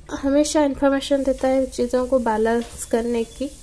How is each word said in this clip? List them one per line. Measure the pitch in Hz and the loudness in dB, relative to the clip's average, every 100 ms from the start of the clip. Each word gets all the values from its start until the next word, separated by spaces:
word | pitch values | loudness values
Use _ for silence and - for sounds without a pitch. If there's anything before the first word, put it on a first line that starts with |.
| - | -12
हमेशा | 294 277 277 302 311 | -4 2 2 4 2
information | 285 262 277 277 269 277 | 2 2 2 2 0 0
देता | 269 262 262 | 0 0 2
है | 269 262 | 2 0
चीज़ों | - 240 254 254 | -2 -2 0 0
को | 262 | 0
balance | 233 214 220 233 233 - - | 2 2 2 0 -2 -8 -2
करने | 240 233 240 | -2 0 -2
की। | 226 - 269 - | -4 -6 -8 -8